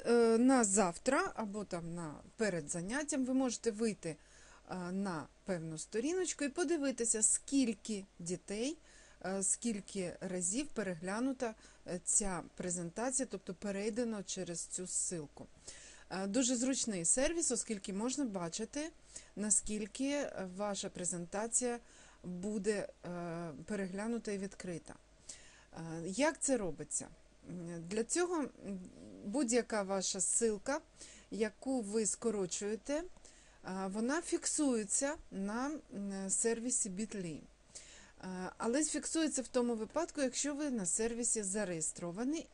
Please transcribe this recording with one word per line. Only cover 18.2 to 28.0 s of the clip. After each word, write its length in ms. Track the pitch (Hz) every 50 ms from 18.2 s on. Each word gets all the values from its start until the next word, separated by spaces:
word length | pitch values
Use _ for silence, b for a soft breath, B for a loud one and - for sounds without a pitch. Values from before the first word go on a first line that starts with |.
| 285
бачити, 680 | 240 196 190 175 165 165 - 220 220 - 285 302 330 339 B B B B B B B B
наскільки, 760 | B 202 214 202 - - - 208 214 214 202 - - 262 277
е, 380 | 285 285 269 - - - 190 185 180 185
ваша 320 | 208 208 202 190 - 190
презентація 920 | - 175 180 180 185 170 175 170 - 196 214 233 226 - 247 247 240 240 - B B B B B B B B
буде, 640 | 180 180 175 180 208 214 220 185 208 214 202 165 - - - -
е, 460 | - 175 175 170 175 165 170 170 170 147 - 160
переглянута 640 | - 214 196 196 180 180 196 208 226 233 233 220 -
і 60 | 202 196
відкрита. 580 | 196 190 - - - 185 175 156 - - - - - - - - B B B B B B B B B B -
Е, 60 | - 165 165 160 165 165
як 340 | 165 190 202 277 311 285 -
це 180 | - - 269 240
робиться? 500 | 208 175 160 - 151 - - - - - - - - - - - - -
М, 340 | 165 180 170 170 175 170 165 170
для 140 | 202 214